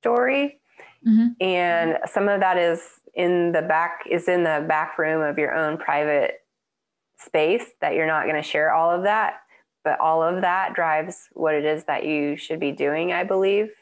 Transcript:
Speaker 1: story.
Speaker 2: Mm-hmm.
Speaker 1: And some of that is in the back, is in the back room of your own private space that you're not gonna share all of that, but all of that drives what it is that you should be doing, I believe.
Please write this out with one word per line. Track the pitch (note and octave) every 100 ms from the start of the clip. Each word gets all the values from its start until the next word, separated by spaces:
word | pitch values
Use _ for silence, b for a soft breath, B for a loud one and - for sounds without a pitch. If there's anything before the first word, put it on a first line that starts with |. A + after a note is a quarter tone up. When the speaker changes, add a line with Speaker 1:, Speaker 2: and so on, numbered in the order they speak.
Speaker 1:
story. | A#3 A#3+ B3 C#4 C#4+ - B B B B A3+
Speaker 2:
Mm-hmm. | A3 A#3 A#3+
Speaker 1:
And | F#3 F3+ F3 E3+ E3 D#3+ -
some | - G3+
of | G3+
that | F#3+ F3+
is | E3+ E3+ - - - -
in | F3 F3+ E3+
the | E3+
back, | D#3+ D#3 E3+ - -
is | F3 F3
in | F3+
the | E3+ D#3 D#3+
back | D#3 E3 -
room | D#3 D#3+
of | D3+ D3
your | D3 D#3+
own | D#3 D#3+
private | - D3 D3+ D3 - - _ _ _ _ _ _ _ _
space | - D#3+ D3+ A3+ A#3+ _
that | D#3 D3+
you're | D#3+
not | D#3 F2+
gonna | D3+
share | D3 - D#3
all | D#3+ E3
of | F3
that, | G3 G#3+ G#3 - _ b b _
but | D#3 -
all | D#3+ D#3+
of | D#3+ F#3
that | F#3 F3+ F#3+ -
drives | E3 D#3 E3 F3 -
what | - D#3+ D3+
it | D3+
is | D#3 D3+
that | C#3+ -
you | D3+ D3 D3
should | - D#3+
be | D3
doing, | C#3 C#3+ D3+ F3
I | F3 F#3
believe. | F#3+ G3 G3+ G#3+ -